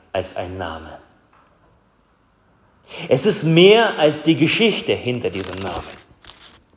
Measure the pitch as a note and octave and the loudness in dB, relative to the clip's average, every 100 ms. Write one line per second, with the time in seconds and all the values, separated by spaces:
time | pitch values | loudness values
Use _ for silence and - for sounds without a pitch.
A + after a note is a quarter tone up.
0 | _ F#2+ F2+ - F#2 F#2 E2+ D#2+ D#2+ - | _ -6 -6 -8 -10 -8 -10 -10 -16 -20
1 | - _ _ _ _ _ _ _ _ _ | -20 _ _ _ _ _ _ _ _ _
2 | _ _ _ _ _ _ _ _ _ - | _ _ _ _ _ _ _ _ _ -12
3 | - C#3 G#3+ F#3+ D#3 E3 F#3+ A3 A3 D#3+ | 0 2 2 2 2 6 8 6 4 2
4 | D3+ D3 D#3+ D3 D#3+ - A3 F3 - G2 | 2 2 0 2 2 2 0 0 -4 -4
5 | A#2+ B2 F#2 F#2 - F2+ F#2+ E2+ - - | -4 -4 -4 -6 -8 -8 -8 -10 -12 -18
6 | - _ - - - - _ | -20 _ -20 -20 -20 -20 _